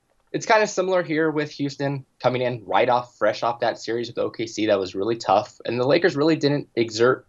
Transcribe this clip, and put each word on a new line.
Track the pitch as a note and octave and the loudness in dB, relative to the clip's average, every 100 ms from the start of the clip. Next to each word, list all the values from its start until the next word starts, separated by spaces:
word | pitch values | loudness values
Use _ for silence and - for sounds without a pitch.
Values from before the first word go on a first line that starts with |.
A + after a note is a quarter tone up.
| _ _ _ | _ _ _
it's | D#3+ - | -10 2
kinda | A3 G#3 | 2 2
similar | G3+ F#3 F#3 | -2 0 0
here | E3 D3+ D#3+ | 0 0 0
with | D3+ D3 | -2 -6
Houston | - C#3+ - C#3 C#3+ - _ | -6 -6 -4 -6 -6 -10 _
coming | B2 B2 | 2 4
in | B2 A#2+ F#2 | -2 -4 0
right | F#2+ A#2+ | 2 4
off, | B2 B2 _ | 2 0 _
fresh | G#2+ - | 0 2
off | A#2 - | -2 0
that | A#2 G#2 | -2 -2
series | - A#2 A2+ | -6 -6 -6
with | - | -4
O | G#2+ | -6
K | - A2 | -4 -8
C | - G#2+ | -4 0
that | G2 | 0
was | F#2 | 0
really | F#2+ G#2+ A#2 | -4 -4 -4
tough. | - G2 G#2 _ | 2 0 0 _
And | - A#2+ | -6 -2
the | B2+ | 2
Lakers | E3+ F#3 C#3 | 2 2 2
really | D#3 D3+ | 0 2
didn't | C#3 C#3+ - | 0 0 -4
exert | - A2+ A2 A#2+ - | -2 -2 2 2 2